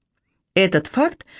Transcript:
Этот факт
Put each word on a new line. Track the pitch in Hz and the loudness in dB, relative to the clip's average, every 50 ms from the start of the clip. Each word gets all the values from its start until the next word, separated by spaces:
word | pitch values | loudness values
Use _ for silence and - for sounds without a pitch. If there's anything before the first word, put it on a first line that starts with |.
| _ _ _ _ _ _ _ _ _ _ - | _ _ _ _ _ _ _ _ _ _ 0
Этот | 185 190 190 180 151 151 | 0 0 2 0 -2 -2
факт | - - 254 285 349 349 _ - _ - - | -2 -2 -2 -2 -2 -2 _ -20 _ -20 -20